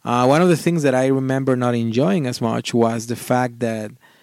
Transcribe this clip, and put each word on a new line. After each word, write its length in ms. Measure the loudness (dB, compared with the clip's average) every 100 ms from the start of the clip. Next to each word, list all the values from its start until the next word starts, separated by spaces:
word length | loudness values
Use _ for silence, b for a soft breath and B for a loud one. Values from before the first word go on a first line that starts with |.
Uh, 220 | -4 2 4
one 140 | 4
of 80 | 4
the 80 | 2
things 260 | 0 0
that 100 | 0
I 140 | 2 2
remember 480 | 0 0 -2 0 0
not 180 | 0 0
enjoying 520 | -2 0 0 0 -2
as 140 | -4
much 320 | -4 -4 -2
was 340 | 0 2 0 -6
the 80 | -10
fact 440 | -2 -2 -2 -4
that 320 | -6 -6 -10 -14 b b